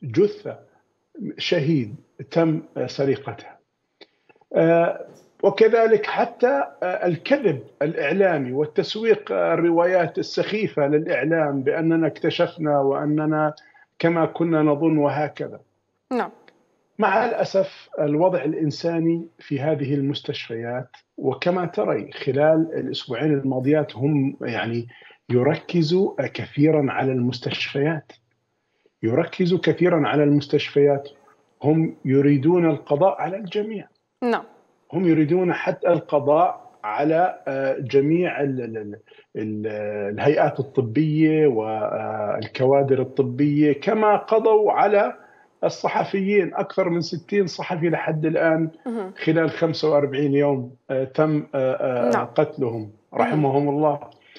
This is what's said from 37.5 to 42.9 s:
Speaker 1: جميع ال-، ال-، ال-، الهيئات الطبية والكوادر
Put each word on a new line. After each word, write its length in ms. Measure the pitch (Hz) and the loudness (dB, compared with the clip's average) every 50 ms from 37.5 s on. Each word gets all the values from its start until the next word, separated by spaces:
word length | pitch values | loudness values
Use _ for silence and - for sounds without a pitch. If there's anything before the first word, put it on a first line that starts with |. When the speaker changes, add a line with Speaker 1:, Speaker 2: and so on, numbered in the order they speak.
| 135 135 135 135 131 - | -4 -2 -2 -2 -2 -4
Speaker 1:
جميع 640 | 143 117 139 139 139 151 165 175 180 - - 127 | -4 0 2 2 4 4 2 0 0 -2 -2 -2
ال-، 200 | 143 139 131 127 | -4 -4 -4 -6
ال-، 380 | 120 113 113 110 104 104 101 104 _ _ - - _ _ - | -8 -8 -8 -10 -10 -10 -14 -16 _ _ -20 -20 _ _ -10
ال-، 300 | 110 107 107 107 107 104 110 107 107 104 104 107 104 101 101 104 | -8 -6 -6 -6 -6 -6 -6 -6 -6 -6 -6 -6 -6 -6 -6 -6
الهيئات 460 | 107 - 143 156 - 165 143 - - | 2 2 2 4 4 2 0 0 -4
الطبية 880 | 123 - - 135 120 113 110 151 160 151 151 156 156 156 156 156 151 | -8 -4 -2 -2 -2 0 0 0 0 2 2 2 4 4 4 4 4
والكوادر 1600 | 143 120 110 107 110 110 107 104 - - 107 107 107 107 107 104 104 101 - 110 - - - 127 131 139 139 139 127 | 4 2 0 -2 -2 -4 -4 -4 -4 -4 -4 -4 -6 -4 -4 -4 -4 -4 -6 -6 -10 -4 0 2 4 4 4 4 2